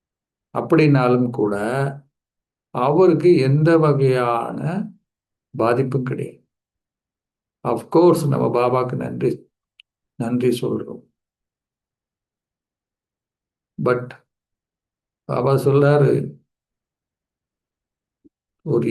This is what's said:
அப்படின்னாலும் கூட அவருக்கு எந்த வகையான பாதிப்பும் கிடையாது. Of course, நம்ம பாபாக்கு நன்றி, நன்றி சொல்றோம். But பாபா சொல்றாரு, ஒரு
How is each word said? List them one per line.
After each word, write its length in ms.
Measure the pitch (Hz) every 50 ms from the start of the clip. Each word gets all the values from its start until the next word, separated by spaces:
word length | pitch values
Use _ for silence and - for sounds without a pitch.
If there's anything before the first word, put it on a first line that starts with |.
| _ _ _ _ _ _ _ _ _ _ -
அப்படின்னாலும் 760 | 123 123 - 165 156 156 147 139 135 127 123 123 123 127 120
கூட 240 | 120 113 107 104 101 101 104 113 123 135 139 - 143 - - _ _ _ _ _ _ _ _ _ _ _ _ _ -
அவருக்கு 560 | - 123 135 151 175 190 180 165 - - 175 175 139
எந்த 320 | 131 135 139 151 156 170 165 160
வகையான 800 | 156 151 143 135 139 135 127 127 123 120 117 117 - - - - 139 151 175 202 - - - _ _ _ _ _ _ _ _ _ _ _ -
பாதிப்பும் 520 | 131 113 117 120 123 135 127 - 135 123
கிடையாது. 380 | 131 127 - - - - - _ _ _ _ _ _ _ _ _ _ _ _ _ _ _ _ _ _ _ _ _ _ _ _ -
Of 160 | 123 117 110 - - -
course, 280 | 165 175 175 165 - 147 139 139
நம்ம 140 | 123 123 123 117
பாபாக்கு 420 | 120 123 123 123 127 127 123 127 127 123
நன்றி, 280 | 120 123 123 131 123 - - - _ _ _ _ _ _ _ _ _ _ _ _ _ _ -
நன்றி 320 | 120 113 123 123 123 127 117 123 127
சொல்றோம். 400 | 120 110 107 - - - - - _ _ _ _ _ _ _ _ _ _ _ _ _ _ _ _ _ _ _ _ _ _ _ _ _ _ _ _ _ _ _ _ _ _ _ _ _ _ _ _ _ _ _ _ _ _ _ _ _ _ _ _ _ _ -
But 240 | - 123 123 123 123 - - - _ _ _ _ _ _ _ _ _ _ _ _ _ _ _ _ _ _ _ _ _ -
பாபா 240 | 135 123 123 135 135 127 -
சொல்றாரு, 460 | 143 135 139 143 143 147 147 139 127 117 120 - - - - _ _ _ _ _ _ _ _ _ _ _ _ _ _ _ _ _ _ _ _ _ _ _ _ _ _ _ _ _ _ _ _ _ _ _ _ _ _ _ _ _ _ _ _ -
ஒரு 220 | 156 131 117 113 117